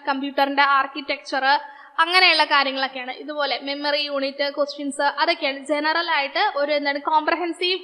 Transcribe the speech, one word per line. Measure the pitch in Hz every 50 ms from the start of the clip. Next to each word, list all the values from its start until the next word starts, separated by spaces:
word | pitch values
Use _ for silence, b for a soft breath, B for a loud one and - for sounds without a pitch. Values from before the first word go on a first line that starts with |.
| 285 294
കമ്പ്യൂട്ടറിന്റെ | 277 269 269 285 269 285 277 277 285 277
ആർക്കിടെക്ചർ, | 285 277 277 269 269 277 - 302 285 302 285 269 - - 302 262 262 269 285 294 285 B B B B B B -
അങ്ങനെയുള്ള | 330 339 359 370 370 349 320 311 302
കാര്യങ്ങളൊക്കെയാണ്. | 302 302 277 269 269 269 262 269 262 262 254 247 254
ഇതുപോലെ | - - 277 294 302 294 285 269 240 247 277
മെമ്മറി | 277 285 285 294 294 285 302
യൂണിറ്റ് | 294 285 285 277 269 277 277 285 285 285 285
ക്വസ്റ്റ്യൻസ് | 294 285 285 - 294 285 277 - -
അതൊക്കെയാണ്. | 285 285 277 277 320 330 339 330 311 269 277 277
ജനറൽ | 262 302 302 294 302 311 320 339 339 339
ആയിട്ട് | 320 285 277 277 - 330 403 415 -
ഒരു | 285 285 294
എന്താണ് | 302 294 285 285 277 285
കോംപ്രഹെൻസീവ് | 285 330 311 311 302 320 339 320 359 339 320 - 359 359 381 359